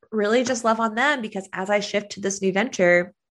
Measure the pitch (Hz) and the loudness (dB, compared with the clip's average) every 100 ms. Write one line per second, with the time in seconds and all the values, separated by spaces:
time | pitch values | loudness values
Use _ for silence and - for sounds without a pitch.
0 | - 220 208 240 247 247 226 220 226 220 | -6 -2 2 2 2 0 0 0 0 0
1 | 277 285 220 196 190 180 190 208 202 202 | 0 0 -4 -8 -10 -6 0 0 0 -4
2 | 208 - 196 196 190 190 240 - 180 175 | -6 -6 -6 -2 -2 0 -2 2 4 4
3 | 175 _ _ | 2 _ _